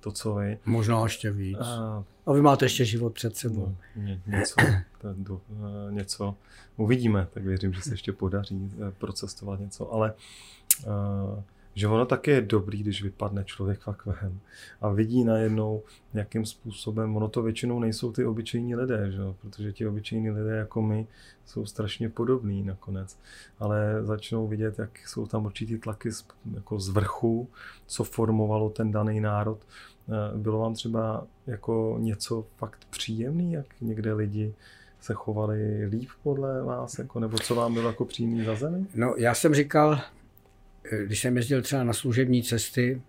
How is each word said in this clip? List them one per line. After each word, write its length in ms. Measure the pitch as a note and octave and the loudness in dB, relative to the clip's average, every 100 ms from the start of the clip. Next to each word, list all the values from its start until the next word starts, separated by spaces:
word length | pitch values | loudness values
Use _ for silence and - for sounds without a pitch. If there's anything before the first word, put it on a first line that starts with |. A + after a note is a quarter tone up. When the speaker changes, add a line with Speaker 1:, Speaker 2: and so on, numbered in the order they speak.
Speaker 1:
to, 120 | G#2 | -8
co 220 | G2+ A2 | -4 -2
vy. 240 | G#2 G2+ G#2+ - | 0 -2 -2 0
Speaker 2:
Možná 360 | A2+ G#2+ A2+ | 2 4 4
ještě 280 | A2+ - A2 | 2 0 -2
víc. 280 | G2+ F#2+ G2 | -2 -2 -4
Speaker 1:
A 440 | A#2+ A#2 A2 G#2+ G2 - - | -4 -4 -4 -6 -8 -8 2
Speaker 2:
A 60 | |
vy 100 | C#3+ | 8
máte 220 | D3 C3+ | 8 8
ještě 200 | B2+ - | 4 4
život 300 | A#2+ A2+ A#2 | 2 2 -2
před 220 | - A2+ - | -2 -4 -2
sebou. 400 | A#2+ G#2 F#2+ F#2+ - A2 | -2 -2 -2 -4 -10 -8
Speaker 1:
No, 60 | |
ně-, 180 | G2+ F#2 F#2+ | -6 -6 -2
něco, 280 | G2+ A2+ - G#2+ F#2+ F2 - | 0 2 4 6 6 0 -10
to 80 | G#2 | -10
je 60 | F#2 | -8
do-, 220 | G2 F#2+ F#2+ G#2+ G#2 G2+ G2+ | -6 -8 -10 -10 -8 -8 -6
eh, 40 | |
něco 420 | G2+ G2 - G2+ G2+ - - - - | -6 -6 -4 -4 -6 -14 -20 -18 0
uvidíme, 520 | G#2+ B2+ A#2+ G2+ F2+ | 4 4 6 4 2
tak 100 | - | -4
věřím, 280 | F#2+ F#2 F#2+ | -2 0 0
že 100 | F#2 | -2
se 100 | A2+ | -6
ještě 200 | G2+ - | -6 -6
podaří, 600 | G2 F#2+ G2 G2+ G2 G2 A2 G2+ | -2 -2 -2 -4 -6 -6 -6 -8
eh, 40 | F#2+ | -6
procestovat 640 | G2+ G2 G#2 - G2+ G2 | -8 -6 -10 -10 -8 -6
něco, 320 | G2+ - - | -8 -8 -4
ale, 220 | A2+ A2 - - - - - - - A#2+ | 0 0 -2 -18 -20 -20 -20 -2 -2 0
eh, 560 | G#2 G2+ G2 G2 G2+ G2+ _ - G2 | -2 0 -2 -4 -6 -10 _ -14 0
že 120 | G#2 | 4
ono 180 | A2 B2 | 4 4
taky 240 | B2+ - | 2 4
je 100 | C#3 | 4
dobrý, 380 | G#2 G#2+ F#2+ G#2 | 6 2 2 -4
když 200 | G#2 F#2+ | -2 -2
vypadne 420 | G2+ - G#2 G2 | -6 -4 -4 -4
člověk 360 | F#2+ - G2 G2 | -6 -4 -2 -2
fakt 260 | - G2+ - | -4 -8 -6
ven 320 | F#2+ G2+ F#2 - - - - | -4 -4 -8 -14 -20 -20 -4
a 80 | G#2+ | 0
vidí 360 | G2+ A2 B2 | 2 4 4
najednou, 580 | A#2 A2 A2 A2 G#2+ G#2+ G#2+ - _ | 4 4 4 2 0 -2 -6 -20 _
jakým 320 | A2 G2+ A#2 G#2+ | -6 -4 -4 -4
způsobem, 680 | - A#2 G#2 - G#2+ A2 G#2+ | -8 -14 -8 -6 -2 0 0
ono 120 | G#2+ | 0
to 140 | B2 | 0
většinou 360 | A2+ A2 B2 A#2+ | -2 0 -2 0
nejsou 320 | A#2 G#2+ B2 | 0 0 -4
ty 120 | A2 | 0
obyčejní 500 | B2 A2 A2 B2 A#2+ | 0 0 -2 -2 -2
lidé, 360 | A#2+ C3 A2+ G2+ | -2 0 0 0
že 60 | F#2+ | -2
jo? 180 | G2 F#2+ | -4 -6
Protože 320 | G#2+ G2 G#2 | -12 -8 -8
ti 140 | G2 A2 | -4 -2
obyčejní 440 | G#2 G#2+ A2+ A2 | -2 -4 -2 0
lidé 260 | G#2+ G#2+ A2 | 0 -2 -2
jako 260 | G#2+ A2+ | -2 0
my 240 | A2 G#2+ A2 - - - - | 2 0 -2 -12 -20 -20 -10
jsou 200 | - G#2 | -8 -8
strašně 420 | - G#2 - A2+ | -4 -6 -2 -6
podobní 540 | A2+ A#2+ C3 G#2+ G2 | -2 2 2 2 -2
nakonec, 560 | G2 F#2+ - F#2+ F#2 - - - - _ | -4 -6 -6 -8 -8 -14 -20 -20 -20 _
ale 460 | G#2 G#2 G#2+ G#2+ | -2 0 2 0
začnou 420 | G#2+ G#2+ - A2+ A2 | -2 -4 -2 -2 -2
vidět, 300 | G#2+ A2 G#2 | 0 -2 -2
jak 200 | A2 - | -8 -10
jsou 280 | - - G#2 | -10 -8 -4
tam 180 | A2 G#2+ | -2 -4
určitý 320 | - A2+ A2+ | -4 -6 -4
tlaky 340 | A2+ G#2+ A#2+ | -6 -6 -6
z, 120 | A2 - - A2+ | -8 -12 -16 -10
jako 260 | A2 - G#2+ | -10 -6 -4
z 80 | F#2+ | 0
vrchu, 600 | G2 G2 - A2+ A2+ B2+ - - - - | 0 0 2 2 2 -2 -12 -20 -20 -12
co 180 | - | -4
formovalo 640 | A2+ - A2+ A2 G#2+ G#2+ G#2+ | -4 0 2 4 4 2 0
ten 200 | G#2+ A2 | 0 0
daný 300 | G#2+ G#2+ G#2+ | 2 2 2
národ. 380 | G#2+ G#2 G#2+ A2 - - - - - | 2 2 0 -2 -10 -20 -20 -18 -6
Eh, 300 | A2 G#2 G#2+ | -2 -2 -2
bylo 200 | G#2+ A2 | 0 2
vám 160 | A2+ | 0
třeba 520 | A2+ A#2 A2+ A2+ A2 - _ - | -2 -2 0 0 -2 -6 _ -10
jako 500 | A2+ - A2+ A2 A#2 | -8 0 2 2 0
něco 460 | A2+ G#2 - A2+ A2 - | 0 -2 -4 -4 -6 -8
fakt 220 | A2 - - | -10 -10 -16
příjemný, 600 | - - A2 A#2+ E3 F3 | -10 -6 -2 0 0 0
jak 140 | E3 C#3 - | -2 -6 -8
někde 320 | A#2 A2 A2 | -6 -2 0
lidi 420 | G#2+ G#2+ G#2 G#2+ G#2+ - - - - | 0 0 0 -4 -6 -18 -20 -20 -20
se 140 | - | -6
chovali 720 | A2 - G#2+ G#2+ G#2+ G#2+ G#2 G#2 | -6 -2 0 0 0 0 0 -2
líp 220 | A2 C3 - | -2 -4 -4
podle 400 | D3 C#3 C3+ C3 | -2 0 0 -2
vás, 360 | C3 B2 B2 - | -4 -4 -6 -8
jako, 220 | B2+ A#2 | -6 -2
nebo 180 | A2+ A2 | -2 -2
co 160 | - | 0
vám 200 | A#2+ A#2 | 2 2
bylo 140 | A#2 A#2 | 2 0
jako 160 | A2+ | 0
příjemný 400 | A2+ - A#2 A#2 | -4 0 0 0
za 100 | A2+ | 0
zemi? 320 | A2 C#3+ F3 F#3+ | 0 -2 -2 -4
Speaker 2:
No, 200 | A#2 B2 - | 0 0 4
já 180 | A#2 | 2
jsem 200 | A#2+ E3+ | 6 6
říkal, 460 | D3 C#3+ D#3 D3+ D3 - - - - - - - - - G#2+ G2+ | 6 6 6 6 6 0 -16 -20 -20 -20 -20 -20 -20 -4 -4 -2
když 140 | G#2 | 0
jsem 160 | B2+ B2 | 2 2
jezdil 260 | A2+ C3+ | 2 2
třeba 220 | A#2+ C3+ | 2 0
na 80 | A#2+ | 2
služební 500 | A2 C3 A#2 B2+ B2 | 0 2 2 6 4
cesty 600 | A#2 A#2 - - B2 C3 | 4 0 0 2 2 0